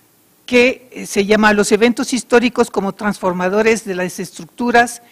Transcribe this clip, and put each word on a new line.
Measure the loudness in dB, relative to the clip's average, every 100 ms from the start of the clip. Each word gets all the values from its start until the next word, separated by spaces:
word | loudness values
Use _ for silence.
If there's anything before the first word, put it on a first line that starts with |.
| _ _ _ _ 0
que | 2 2 0 -10 -16 -6
se | -2 2
llama | 4 4
Los | 4 2
eventos | 2 2 0 -4
históricos | -6 0 2 2 0 -2
como | -2 -6
transformadores | -4 -6 -4 -4 -2 -2 0 2 0
de | -4
las | -6 -6 -8
estructuras, | -12 -14 -16 -6 2 2 2 -2 _